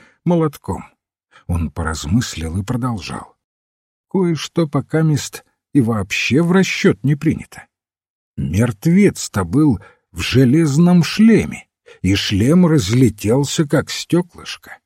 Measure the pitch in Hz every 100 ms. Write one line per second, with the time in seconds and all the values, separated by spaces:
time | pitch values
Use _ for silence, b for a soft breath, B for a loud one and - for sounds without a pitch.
0 | b b 170 175 156 - - 87 - _
1 | _ _ _ b - 85 76 - 76 73
2 | 76 110 - 80 80 90 98 117 127 107
3 | - - - _ _ _ _ _ _ _
4 | _ 190 175 156 - - 160 139 - 156
5 | 160 147 - - - _ _ 147 113 110
6 | 98 - - 127 170 185 185 - 202 -
7 | 135 147 156 - - - - _ _ _
8 | _ _ _ - 69 90 120 - 165 180
9 | 196 - - 104 85 123 156 101 b b
10 | _ 85 - 120 127 151 160 139 175 180
11 | 151 - 220 208 71 - - _ b b
12 | 92 98 - 98 120 180 175 156 92 120
13 | 123 - 101 131 143 - 147 147 - -
14 | - 165 - - - - - -